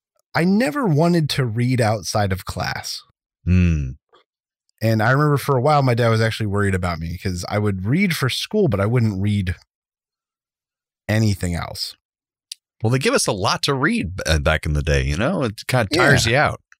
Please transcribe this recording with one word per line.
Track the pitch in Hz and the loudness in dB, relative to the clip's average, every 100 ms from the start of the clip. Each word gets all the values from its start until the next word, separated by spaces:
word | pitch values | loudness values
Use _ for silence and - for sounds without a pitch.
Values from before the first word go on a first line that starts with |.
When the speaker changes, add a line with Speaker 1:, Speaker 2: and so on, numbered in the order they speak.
| _ _ _ | _ _ _
Speaker 1:
I | - | -2
never | 175 202 277 294 233 | 2 2 2 0 0
wanted | 147 170 175 147 | 2 4 4 2
to | - 127 | -2 -2
read | 110 120 127 | 0 0 2
outside | 110 110 85 110 101 | 2 0 -2 0 0
of | 92 | -2
class. | - 92 - - - - - _ _ _ 87 | -6 -8 -6 -6 -10 -12 -14 _ _ _ 2
Speaker 2:
Hmm. | 90 87 78 65 65 _ _ _ _ _ _ _ _ | 4 4 2 -2 -10 _ _ _ _ _ _ _ _
Speaker 1:
And | 113 110 | 0 2
I | 110 | 2
remember | 135 151 143 | 4 2 0
for | - 135 | 0 0
a | |
while, | 135 147 | 4 2
my | 131 | 2
dad | 120 120 | 2 2
was | 113 | 2
actually | 113 - 104 | 0 -2 -4
worried | 101 98 | 0 0
about | 95 90 82 | 0 -2 -4
me | 82 90 | -6 -6
'cause | 98 90 - | -6 -6 -4
I | 107 | -2
would | 104 95 98 | -2 -2 -2
read | 160 202 | 0 0
for | 156 127 | 0 -4
school, | - - 214 170 | -4 -4 0 0
but | 98 | 2
I | 101 | 0
wouldn't | 123 110 95 | 2 0 0
read | 104 104 90 85 _ _ _ _ _ _ _ _ _ _ _ _ _ _ - | 0 0 -2 -6 _ _ _ _ _ _ _ _ _ _ _ _ _ _ -2
anything | 110 110 98 90 | 2 2 0 -4
else. | 87 - - - - _ _ _ _ _ - _ _ | -4 -6 -10 -12 -12 _ _ _ _ _ -20 _ _
Speaker 2:
Well, | 113 | -2
they | 131 | 0
give | 226 | 2
us | 269 - | 0 0
a | |
lot | 104 110 175 | -2 -2 -2
to | - | -2
read | 135 151 233 82 95 | 0 0 -2 -4 -6
b-, | - | -2
uh, | 80 | 0
back | 73 78 - | 2 0 0
in | |
the | 73 | -2
day, | 71 71 | 0 0
you | 65 73 | 0 -2
know? | 127 185 | -2 -2
It | 123 104 - | -4 -6 -4
kinda | 127 107 | -2 0
tires | 151 135 135 117 | 2 4 4 2
Speaker 1:
Yeah. | |
Speaker 2:
you | 127 | 2
out. | 139 - _ | 0 -2 _